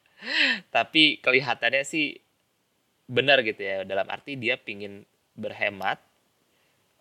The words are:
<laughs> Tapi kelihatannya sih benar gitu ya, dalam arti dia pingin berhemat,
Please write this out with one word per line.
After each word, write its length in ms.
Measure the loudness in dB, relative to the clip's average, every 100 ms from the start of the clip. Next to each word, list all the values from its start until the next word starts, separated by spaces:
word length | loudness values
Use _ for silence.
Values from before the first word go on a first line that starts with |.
| _ _
<laughs> 560 | -4 0 2 0 0 -2
Tapi 420 | 2 6 6 4 0
kelihatannya 560 | 2 0 -2 -2 -2
sih 400 | -2 -4 -4 -6 _ _ _ _ _ _ _ _ -2
benar 320 | 0 4 4
gitu 240 | 4 -4 -6
ya, 160 | -6
dalam 240 | -4 -4 -4
arti 320 | -8 -10 -6
dia 160 | -4
pingin 480 | -4 -6 -12 -12 -14 -20 _ _
berhemat, 640 | -12 -10 -4 -4 -2 -4 -4 _ _ _ _ _ _ _ _ _ _